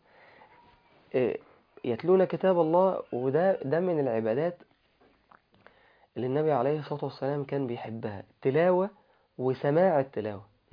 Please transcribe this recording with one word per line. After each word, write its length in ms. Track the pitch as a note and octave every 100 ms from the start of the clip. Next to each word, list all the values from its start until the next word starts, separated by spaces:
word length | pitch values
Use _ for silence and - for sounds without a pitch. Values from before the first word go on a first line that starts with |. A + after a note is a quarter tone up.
| _ _ - - - _ _ _ _ _ _ C3
إيه، 220 | A#2+ - - _ _ -
يتلون 400 | B2 A2+ D#3+ F#3+
كتاب 360 | F3+ D#3+ F#3+ F3
الله، 420 | D#3+ E3+ F#3+ - -
وده، 460 | A#2+ C3 C#3+ F#3+ F#3+ C3+
ده 140 | D#3
من 200 | F#3 D#3+
العبادات 580 | C3+ A2+ A2+ A#2+ E3+ F3+ _ _ _ _ _ _ _ - _ _ - _ _ _ _ -
اللي 120 | B2+
النبي 240 | C#3 D#3
عليه 280 | C#3 C3 D3+
الصلاة 240 | C#3+ D3
والسلام 400 | C#3+ - C3+ C#3+
كان 240 | C#3 C#3 B2+
بيحبها، 560 | A#2+ A2+ A2+ A2 G2 - _
تلاوة 480 | C3+ C#3 F3 F3+ G3 - _ _ _ -
وسماع 640 | B2+ B2+ C#3+ D3+ F#3 D3+
التلاوة. 420 | C3+ - G#2+ G2 - _ -